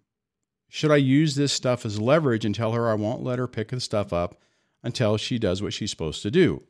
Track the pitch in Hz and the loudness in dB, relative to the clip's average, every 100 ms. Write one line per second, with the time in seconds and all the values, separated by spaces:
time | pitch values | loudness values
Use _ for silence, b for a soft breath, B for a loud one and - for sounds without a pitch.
0 | _ _ _ _ _ _ _ - 151 147 | _ _ _ _ _ _ _ -2 2 4
1 | 135 139 156 135 143 - 131 123 117 104 | 6 4 4 2 0 0 0 -2 -2 -2
2 | 110 156 147 113 110 101 113 117 117 107 | 2 2 4 0 0 -2 -2 0 0 0
3 | 107 127 131 123 127 - 107 127 - 110 | -2 -4 -4 -4 -4 -6 -6 -6 -4 -4
4 | 101 85 87 - _ _ _ _ 120 - | -2 -2 -4 -6 _ _ _ _ -8 -2
5 | 110 110 - 123 107 92 101 - - - | 0 0 -2 -2 0 -2 -4 -6 -8 -6
6 | 80 73 104 165 160 71 - | -6 -4 -2 2 2 2 -8